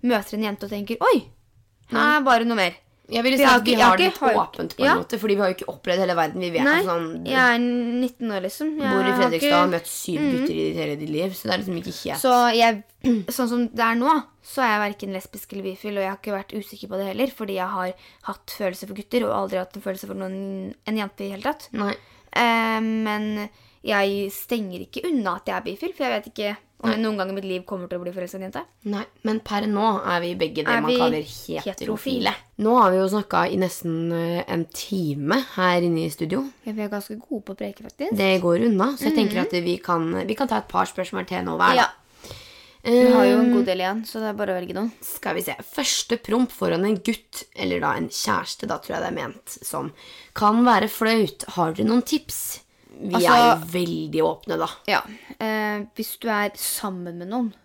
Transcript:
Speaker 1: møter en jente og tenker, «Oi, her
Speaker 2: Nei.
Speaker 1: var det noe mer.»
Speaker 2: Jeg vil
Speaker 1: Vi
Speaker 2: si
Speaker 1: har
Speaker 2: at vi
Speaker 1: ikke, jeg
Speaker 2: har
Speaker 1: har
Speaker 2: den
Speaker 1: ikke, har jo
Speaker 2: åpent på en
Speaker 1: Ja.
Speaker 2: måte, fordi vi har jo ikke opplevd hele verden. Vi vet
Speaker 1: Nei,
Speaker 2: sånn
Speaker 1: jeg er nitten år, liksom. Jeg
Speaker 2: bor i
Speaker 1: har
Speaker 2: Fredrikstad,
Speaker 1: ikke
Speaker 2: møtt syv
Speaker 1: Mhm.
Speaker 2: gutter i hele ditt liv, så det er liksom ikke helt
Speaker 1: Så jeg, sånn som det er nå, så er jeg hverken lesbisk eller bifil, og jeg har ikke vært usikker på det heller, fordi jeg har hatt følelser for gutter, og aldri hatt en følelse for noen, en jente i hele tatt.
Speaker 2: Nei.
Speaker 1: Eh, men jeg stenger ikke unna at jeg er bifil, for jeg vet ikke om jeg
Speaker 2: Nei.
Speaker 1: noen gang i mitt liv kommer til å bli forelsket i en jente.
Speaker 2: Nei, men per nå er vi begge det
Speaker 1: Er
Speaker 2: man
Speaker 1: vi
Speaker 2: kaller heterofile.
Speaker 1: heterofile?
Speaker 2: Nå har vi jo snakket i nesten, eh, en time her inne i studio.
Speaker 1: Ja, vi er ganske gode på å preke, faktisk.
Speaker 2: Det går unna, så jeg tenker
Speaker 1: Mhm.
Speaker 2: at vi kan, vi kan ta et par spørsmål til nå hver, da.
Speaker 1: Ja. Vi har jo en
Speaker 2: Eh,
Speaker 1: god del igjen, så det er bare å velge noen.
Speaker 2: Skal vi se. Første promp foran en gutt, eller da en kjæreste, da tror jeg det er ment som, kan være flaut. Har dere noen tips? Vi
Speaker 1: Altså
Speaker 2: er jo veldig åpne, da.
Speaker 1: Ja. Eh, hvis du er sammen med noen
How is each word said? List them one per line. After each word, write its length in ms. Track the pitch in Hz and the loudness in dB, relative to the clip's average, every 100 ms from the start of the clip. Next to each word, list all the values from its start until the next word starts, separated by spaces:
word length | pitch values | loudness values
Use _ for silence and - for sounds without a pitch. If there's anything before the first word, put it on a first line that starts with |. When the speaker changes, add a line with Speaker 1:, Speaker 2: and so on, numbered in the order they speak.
Speaker 1:
møter 300 | 240 226 196 | 2 0 0
en 80 | 214 | -4
jente 200 | 214 202 | -4 -4
og 60 | 202 | -8
tenker, 260 | 208 202 226 | -8 -6 0
«Oi, 260 | 466 359 - - _ _ _ _ _ | 4 4 2 -20 _ _ _ _ _
her 80 | 226 | 2
Speaker 2:
Nei. 220 | 294 302 | 4 4
Speaker 1:
var 180 | 269 233 | 6 4
det 80 | 233 | 4
noe 100 | 226 | 2
mer.» 180 | 180 180 _ _ _ | 0 -2 _ _ _
Speaker 2:
Jeg 140 | 226 | 0
vil 100 | 240 | 2
Speaker 1:
Vi 40 | 262 | 6
Speaker 2:
si 60 | |
Speaker 1:
har 100 | 269 247 | 8 6
Speaker 2:
at 20 | |
vi 60 | 220 | 6
Speaker 1:
ikke, 80 | 233 | 6
jeg 60 | |
Speaker 2:
har 60 | 240 | 6
Speaker 1:
har 60 | 277 | 6
Speaker 2:
den 120 | 370 | 4
Speaker 1:
ikke, 80 | - | 4
har 140 | 262 | 2
jo 60 | 208 | 2
Speaker 2:
åpent 360 | 170 - 170 - | 0 -4 -8 0
på 40 | |
en 40 | 269 | 2
Speaker 1:
Ja. 80 | 339 | 2
Speaker 2:
måte, 200 | - 220 | 0 -4
fordi 80 | 214 | 0
vi 80 | 202 | 2
har 100 | 196 | 2
jo 80 | |
ikke 140 | 185 - - | 0 -8 -8
opplevd 200 | - 180 | -2 0
hele 140 | 185 170 | 2 2
verden. 240 | 160 175 | 0 -2
Vi 100 | 180 | -2
vet 140 | 165 | 2
Speaker 1:
Nei, 180 | 269 320 | 4 4
Speaker 2:
sånn 420 | 269 170 320 165 | 2 0 -2 -6
Speaker 1:
jeg 140 | 170 262 | -2 4
er 200 | 254 233 | 4 4
nitten 760 | 240 240 233 240 254 - 233 | 2 0 -2 -2 -2 -4 -4
år, 80 | 196 | -4
liksom. 380 | 185 - 311 302 | -4 -4 -4 -2
Jeg 100 | 269 | 0
Speaker 2:
bor 60 | 254 | 2
i 120 | 254 | 2
Speaker 1:
har 100 | 247 | 2
Speaker 2:
Fredrikstad, 400 | 247 165 285 285 | 2 2 2 4
Speaker 1:
ikke 80 | 180 | 4
Speaker 2:
møtt 160 | 170 - | 0 -4
syv 320 | - - 180 | -10 -6 -2
Speaker 1:
Mhm. 120 | 294 | 0
Speaker 2:
gutter 220 | 254 277 | 0 -2
i 180 | 160 156 | -2 -4
hele 220 | 165 151 147 | -2 -4 -6
ditt 120 | 151 | -6
liv, 200 | 151 185 | -4 -4
så 120 | 185 | -6
det 80 | - | -4
er 40 | 185 | -4
liksom 140 | 196 175 | -2 -6
ikke 240 | 180 170 | -8 -10
helt 180 | - - | -8 -2
Speaker 1:
Så 360 | 262 247 240 226 | 4 6 4 6
jeg, 260 | 233 214 - _ - 233 185 | 4 2 -8 _ 0 0 0
sånn 200 | 240 240 | -2 0
som 200 | 240 240 | 0 -2
det 100 | 233 | 0
er 160 | 226 | 0
nå, 300 | 233 262 311 - _ | 2 2 2 0 _
så 140 | - - | -10 -2
er 80 | 254 208 208 | 0 2 0
jeg 80 | 202 | -4
hverken 140 | 196 | -8
lesbisk 380 | 190 - 202 - | -10 -10 -18 -14
eller 100 | 202 | -10
bifil, 340 | 190 190 214 202 | -10 -8 -6 -4
og 40 | |
jeg 60 | 190 | -4
har 80 | 196 | -6
ikke 160 | - 202 | -6 -6
vært 140 | 202 214 | -6 -10
usikker 300 | 202 202 196 | -10 -16 -10
på 100 | 190 | -6
det 80 | 196 | -6
heller, 200 | 196 262 | -2 -4
fordi 260 | - 208 | -4 -8
jeg 140 | 190 185 | -4 -4
har 240 | 196 185 185 - _ | -4 -6 -8 -18 _
hatt 220 | - 196 - - | -12 -12 -14 -6
følelser 300 | 202 185 196 | -6 -6 -12
for 60 | |
gutter, 280 | 202 202 240 | -12 -2 -2
og 60 | 214 208 196 | 0 -2 -2
aldri 80 | 190 | -4
hatt 180 | 185 202 | -6 -10
en 60 | |
følelse 240 | 196 190 202 | -8 -8 -10
for 60 | |
noen, 600 | 196 190 190 196 190 190 - | -8 -8 -8 -8 -8 -10 -10
en 120 | - 220 | -4 -2
jente 240 | 196 - | -4 -6
i 100 | 196 | -10
hele 120 | 196 | -6
tatt. 260 | 226 302 - | -6 -6 -8
Speaker 2:
Nei. 220 | 220 202 - _ - _ | -4 -4 -4 _ -20 _
Speaker 1:
Eh, 480 | - 233 226 226 220 | 0 2 4 2 0
men 680 | 220 220 220 214 214 214 208 _ _ _ | 0 0 -2 -2 -4 -4 -8 _ _ _
jeg 480 | - 208 196 196 196 | -2 2 2 0 -4
stenger 480 | - - 240 202 180 185 | -8 -6 -4 -4 -8 -10
ikke 140 | - 359 | -8 -2
unna 300 | 294 196 180 | 0 0 -4
at 100 | - | -4
jeg 80 | 185 | -6
er 40 | |
bifil, 320 | - 196 349 | -6 -8 -8
for 80 | - | -4
jeg 180 | 262 220 | -2 -2
vet 100 | 214 | -6
ikke 220 | - 208 208 _ _ | -6 -6 -6 _ _
om 120 | 226 | -2
jeg 80 | 220 | 0
Speaker 2:
Nei. 80 | 226 | 0
Speaker 1:
noen 80 | 208 | -2
gang 140 | 190 | -4
i 20 | |
mitt 120 | 196 | -4
liv 200 | 190 185 | -4 -6
kommer 240 | 180 190 180 | -6 -10 -6
til 100 | 180 | -8
å 40 | |
bli 80 | 175 | -8
forelsket 220 | 185 180 | -8 -10
i 100 | 190 | -10
en 60 | 190 | -10
jente. 100 | - - _ | -10 -12 _
Speaker 2:
Nei, 200 | 208 202 - _ | -6 -6 -8 _
men 160 | 214 220 | -4 -2
per 220 | 220 208 | -2 -4
nå 440 | 208 202 220 202 - | -2 2 2 0 0
er 140 | 175 | -2
vi 140 | 175 | -2
begge 220 | 180 160 - | -2 -2 -2
det 120 | 147 | 0
Speaker 1:
Er 120 | 240 | 0
Speaker 2:
man 80 | 240 | 2
Speaker 1:
vi 80 | 247 | 2
Speaker 2:
kaller 240 | 247 240 | 2 0
heterofile. 400 | - - - 160 | -6 -12 -8 -8
Speaker 1:
heterofile? 680 | 202 185 - 214 269 262 202 208 _ - | -8 -8 -6 -4 -4 -2 -2 -4 _ -2
Speaker 2:
Nå 240 | 214 247 | 4 6
har 80 | 202 | 6
vi 60 | 185 | 6
jo 100 | 190 | 4
snakket 440 | 208 202 175 175 | 0 0 0 0
i 40 | 190 | 0
nesten, 560 | 185 - 170 165 165 | -2 -2 -4 -2 -2
eh, 320 | 170 170 175 - | -2 -2 -4 -2
en 200 | 170 160 | -4 -4
time 760 | - - 196 160 143 143 226 262 | -8 -6 -2 -2 -2 0 0 -2
her 260 | - 185 175 | 0 2 4
inne 240 | 175 165 | 2 0
i 60 | 165 | -2
studio. 340 | - 160 214 269 - - | -4 -4 -4 -4 -10 -10
Speaker 1:
Ja, 60 | |
vi 100 | 214 | -6
er 60 | 208 | -6
ganske 280 | 208 196 214 | -6 -8 -14
gode 260 | - 247 202 | -10 -10 -10
på 80 | |
å 20 | 190 | -10
preke, 260 | 202 196 | -10 -10
faktisk. 320 | 220 - 320 | -20 -8 -4
Speaker 2:
Det 280 | 208 190 190 | 0 2 4
går 180 | 175 170 233 | 4 4 4
unna, 260 | 202 226 277 | 2 0 0
så 80 | |
jeg 100 | 277 | 0
tenker 220 | 311 208 185 | 2 2 0
Speaker 1:
Mhm. 60 | - | 0
Speaker 2:
at 40 | 180 | -2
vi 140 | 175 175 | -2 -4
kan, 480 | - 170 165 180 185 | -2 -2 0 -4 -4
vi 80 | |
kan 120 | 220 269 | -2 -2
ta 100 | 196 | -2
et 100 | - | -2
par 160 | 185 | -2
spørsmål 420 | 185 - 185 190 185 | -2 -4 -6 -6 -6
til 120 | 185 | -6
nå 120 | 180 165 | -4 2
hver, 200 | 180 247 | 4 4
da. 0 | |
Speaker 1:
Ja. 100 | 233 - _ _ - - - - - _ | 2 -2 _ _ -20 -18 -20 -20 -20 _
Vi 260 | - 240 247 | 2 6 8
har 140 | 247 247 | 8 8
jo 120 | 247 | 6
en 80 | 247 | 6
Speaker 2:
Eh, 40 | |
Speaker 1:
god 100 | 240 240 | 4 4
del 120 | 185 | 2
igjen, 220 | 185 214 220 | 0 -2 -6
så 140 | 220 | -6
det 80 | 220 | -6
er 20 | |
bare 180 | 208 202 | -2 -2
å 60 | 185 | -2
velge 140 | 180 | -4
noen. 180 | 180 226 - | -4 -6 -6
Speaker 2:
Skal 320 | - - 202 | -14 -8 -4
vi 60 | 170 | -4
se. 120 | 180 - | -4 -8
Første 580 | - - 262 - - 233 | -10 -6 -2 -2 -2 -4
promp 300 | - 220 254 | 0 0 0
foran 320 | - 185 165 196 | 0 0 2 2
en 120 | 208 | 0
gutt, 460 | - 226 _ - - - | -2 -4 _ -18 -16 -6
eller 240 | 190 175 | -2 0
da 140 | 151 - | 0 -2
en 120 | 160 | -4
kjæreste, 600 | - - 185 - - - | -4 -2 -2 -2 -8 -6
da 80 | 151 | -6
tror 160 | - | -6
jeg 80 | 165 | -6
det 60 | 170 | -4
er 60 | 170 | -6
ment 400 | 131 - - - - | -8 -12 -16 -14 -10
som, 240 | 151 139 - - - - | -8 -8 -12 -20 -20 -14
kan 280 | - 208 226 | 2 4 6
være 220 | 247 214 214 | 6 6 2
flaut. 540 | - 220 226 202 - - - | 0 2 2 2 -2 -10 -2
Har 160 | 165 | 0
dere 140 | 170 214 | 2 2
noen 160 | 233 - | 2 2
tips? 540 | 302 - - - - _ _ _ 67 | -2 -4 -10 -8 -10 _ _ _ -12
Vi 160 | 196 | -2
Speaker 1:
Altså 200 | 180 175 | 2 6
Speaker 2:
er 220 | 147 240 170 | 8 6 4
jo 100 | 160 | 0
veldig 560 | 170 175 160 156 156 | -2 -2 -4 -4 0
åpne, 360 | 160 156 - 165 | 0 0 -6 -4
da. 100 | 160 - - | -4 -6 -2
Speaker 1:
Ja. 140 | 196 - 214 - - | -2 -2 -16 -20 -6
Eh, 420 | 220 220 214 208 208 - | -4 -2 -2 -4 -8 -10
hvis 180 | 220 - | -10 -8
du 80 | 233 | -4
er 220 | 208 202 | 0 -2
sammen 640 | - - - 208 185 175 170 | -4 -6 -4 -6 -8 -10 -10
med 100 | 175 | -6
noen 240 | 233 233 190 | -4 -4 -6